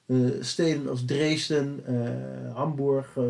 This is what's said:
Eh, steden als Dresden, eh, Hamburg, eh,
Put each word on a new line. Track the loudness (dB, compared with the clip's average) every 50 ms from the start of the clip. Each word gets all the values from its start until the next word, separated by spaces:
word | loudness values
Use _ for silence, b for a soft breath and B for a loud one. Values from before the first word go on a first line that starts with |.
| b
Eh, | 0 2 4 4 4 2 0
steden | -4 -4 -2 0 2 2 2 0 -2 -2
als | -4 -4 -2
Dresden, | -2 0 2 2 2 2 0 0 0 0 0 0 0 -2 -6 -4
eh, | -2 -2 0 0 -2 -4 -4 -6 -8 -8 -8 -8 -8 -6
Hamburg, | -4 -2 -2 0 0 2 2 2 2 0 -2 -2
eh, | 0 0 0